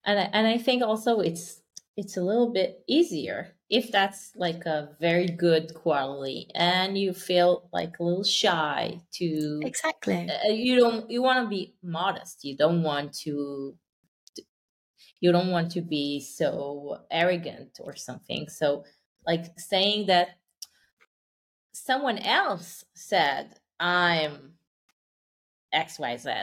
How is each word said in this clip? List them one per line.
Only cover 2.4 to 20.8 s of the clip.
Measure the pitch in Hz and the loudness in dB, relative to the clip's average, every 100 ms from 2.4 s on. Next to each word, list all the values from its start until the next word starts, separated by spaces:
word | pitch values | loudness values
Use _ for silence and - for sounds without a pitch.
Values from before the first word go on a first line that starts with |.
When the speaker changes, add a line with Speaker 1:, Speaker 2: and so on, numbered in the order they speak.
| 233 | 2
Speaker 1:
bit | 196 180 - - | 2 -2 -4 0
easier | 277 339 160 123 101 165 _ _ | 2 2 0 -6 -8 -10 _ _
if | 220 220 | 0 2
that's, | 202 196 - - - | 0 0 -2 -20 -4
like, | 175 170 170 | -2 -2 -2
a | 151 147 - | -2 -4 0
very | 170 170 180 | 2 4 2
good | 170 175 160 - | 2 4 4 2
quality | - 165 143 135 139 135 - - | -4 0 0 -2 -6 -8 -8 -10
and | - 175 185 190 196 | 0 2 2 0 0
you | 196 | -2
feel, | 180 - 180 175 180 - | -4 2 6 6 4 0
like, | 180 170 - | -4 -4 -2
a | |
little | 170 180 | -2 0
shy | 196 - 208 170 151 143 - 175 _ | 0 2 2 2 0 -2 -4 -8 _
to | - 175 156 151 151 | -6 -4 -2 -2 -4
Speaker 2:
Exactly. | 156 - 320 - - 180 170 | -6 -4 -4 -4 -2 -2 -2
Speaker 1:
uh, | - 208 | -2 0
you | 220 247 247 | 0 2 6
don't, | 233 226 220 | 4 2 -4
you | 240 | 0
wanna | 254 254 233 | 2 2 0
be | 202 - _ | -4 -6 _
modest. | 180 165 185 190 - - | -8 -2 -2 -2 -10 -12
You | 143 139 | -10 2
don't | 156 170 | 4 4
want | 160 143 147 - | 2 -2 -4 -8
to, | 156 143 143 139 139 - _ _ _ _ - - - _ _ _ _ _ - _ | -6 -4 -6 -6 -10 -12 _ _ _ _ -20 -20 -20 _ _ _ _ _ -20 _
you | 175 | 4
don't | 175 185 | 4 2
want | 175 170 | 0 -2
to | 175 | -4
be | 170 151 143 143 | -4 -4 -4 -6
so | 139 - 147 135 143 143 143 - _ | -10 -4 -2 -2 -8 -10 -10 -12 _
arrogant | 160 175 180 160 123 - - | 0 2 0 -6 -14 -20 -16
or | - - | -16 -14
something. | - 127 - 139 151 | -14 -14 -10 -10 -8
So, | - 151 143 - _ _ _ - | -2 0 0 -8 _ _ _ -2
like, | 170 170 - | -2 -4 -16
saying | - 190 196 208 196 | -2 0 2 0 2
that | 175 175 - _ _ - _ | 2 2 -4 _ _ -20 _